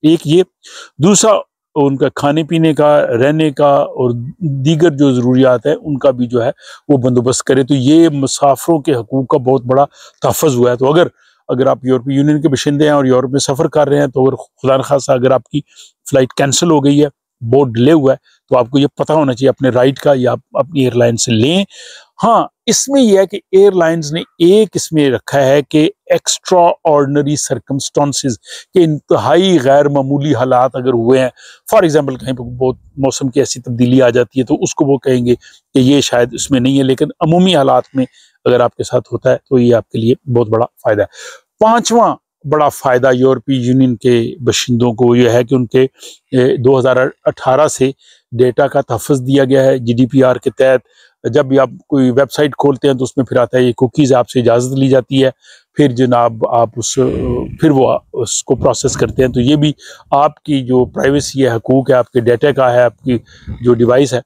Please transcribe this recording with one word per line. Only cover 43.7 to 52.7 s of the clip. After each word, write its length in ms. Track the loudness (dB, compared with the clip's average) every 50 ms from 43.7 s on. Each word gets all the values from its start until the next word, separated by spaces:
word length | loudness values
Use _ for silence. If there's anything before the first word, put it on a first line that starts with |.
| 2 2 2 0 0
کے 380 | -2 0 0 2 2 0 -4 -8 -6 -4
باشندوں 480 | -4 -2 -2 -2 -2 -2 0 0 -2 0
کو 240 | 0 2 2 4
یہ 140 | 4 2 4
ہے 140 | 2 2 0
کہ 100 | 0 -2
ان 120 | -2 -2
کے، 160 | 0 0 0 0
اے، 760 | 0 _ _ -20 -20 -20 _ _ _ -2 0 0 0 0
دو 220 | 0 2 2 2 2
ہزار 180 | 2 0 2 0 0 -2 -4 _ _
اٹھارہ 440 | -6 -6 -4 -2 0 2 2 2 0
سے 220 | 0 -2 -2 -2 -2 _ _ _ _ _ _ _ -4
ڈیٹا 340 | -2 -2 -2 0 -2 -2
کا 140 | 0 -2 -4
تحفظ 400 | -4 _ -6 -8 -4 -4 -4 -4
دیا 240 | -2 -2 0 0 2
گیا 180 | 2 2 2 2
ہے 160 | 2 0 -2
جی 140 | -2 -4 0
ڈی 140 | 0 0
پی 160 | 0 2 2 2
آر 140 | 2 0
کے 140 | 0 -4 -8
تحت۔ 600 | -2 0 0 2 2 0 _ _ _ _ _ _ _ _ -10
جب 200 | -2 -2 0 0
بھی 140 | 2 2 0
آپ 100 | 0 0 -4 -14 _ _
کوئی 220 | -2 0 0 2
ویب 220 | 2 0 0 -2 0
سائٹ 220 | -2 -2 -2 -2 -2
کھولتے 300 | -2 -2